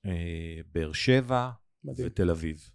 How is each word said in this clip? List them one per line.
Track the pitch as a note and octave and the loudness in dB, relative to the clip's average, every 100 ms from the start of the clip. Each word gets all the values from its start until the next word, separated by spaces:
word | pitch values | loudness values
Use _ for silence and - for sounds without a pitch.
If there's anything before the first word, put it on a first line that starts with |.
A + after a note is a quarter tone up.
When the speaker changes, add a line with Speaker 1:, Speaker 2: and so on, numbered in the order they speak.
| G2 | -4
Speaker 1:
אה, | F2 E2+ E2 E2 E2 E2 | -4 -4 -6 -8 -10 -4
באר | E2+ D#2 | -2 -2
שבע | D#2 - C3 B2 B2+ B2 A#2+ _ _ | 0 4 4 4 -2 -2 -10 _ _
Speaker 2:
מדהים. | D3 B2+ - | -12 -6 -4
Speaker 1:
ותל | - F2+ | 2 2
אביב. | E2 D#2+ D2+ - | 2 -2 -8 -14